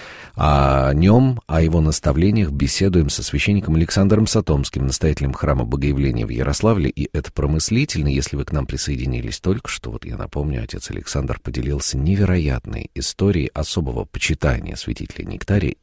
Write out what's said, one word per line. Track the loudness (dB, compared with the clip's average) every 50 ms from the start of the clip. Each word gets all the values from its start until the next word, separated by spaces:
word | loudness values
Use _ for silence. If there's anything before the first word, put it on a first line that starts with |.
| -20 -18 -18 -20 -20 -14 -4
А | 0 2 4 4 6 6 4 4 4 4 4
о | 4
нем, | 4 6 6 8 6 6 4 2 -2 -4 -2
о | 2 2
его | 4 4 4 4
наставлениях | 2 2 0 0 0 0 2 2 2 2 4 2 0 0
беседуем | 0 0 0 0 0 2 0 2 4 4 2 2
со | 0 -4 -4
священником | -4 -2 -2 2 2 2 2 2 2 2
Александром | 2 2 2 2 2 4 4 4 4 4 4
Сатомским, | 2 0 2 2 2 0 0 -2 -2 -2 -2
настоятелем | -2 -2 0 0 0 0 2 -2 -4 -2
храма | -2 0 0 0 0 0
Богоявления | -2 -2 0 0 0 0 2 0 0 0 -2 -2
в | -4
Ярославле. | -2 -2 0 0 0 2 2 2 2 4 2 0
И | -2 -2 -6 -4 -4
это | -6 -6 -6
промыслительно. | -4 -2 -2 0 0 0 0 0 0 0 0 0 -2 -2 0 0
Если | 0 0 -2 -2 -4
вы | -6 -6
к | -4
нам | -2 -4 -4
присоединились | -4 -6 -6 -4 -4 -4 -4 -2 -4 -4 -4 -6 -6 -8 -6
только | -2 -2 -2 -2 -4 -10
что, | -12 -10 -10 -10
вот | -10 -10 -10
я | -10 -10 -8
напомню, | -10 -8 -6 -4 -4 -2 -2 -4 -6
отец | -6 -10 -10 -10 -10
Александр | -10 -10 -8 -6 -4 -4 -4 -4 -6 -6
поделился | -6 -8 -6 -6 -4 -4 -4 -4 -4 -4 -4 -2
невероятной | 0 2 2 2 2 2 2 2 0 0 -2 -4 -6 -8 -10 -10 -10 -10 -8
историей | -6 -6 -6 -2 0 0 2 2 2 0 -2 -4
особого | -6 -6 -4 -2 -4 -2 -2 -4 -6 -6
почитания | -8 -8 -6 -4 -2 -2 0 0 0 0 0 -4 -8 -10
святителя | -8 -6 -8 -8 -8 -8 -12 -10 -12 -10
Нектария | -10 -10 -10 -2 0 0 2 2 0 -4 _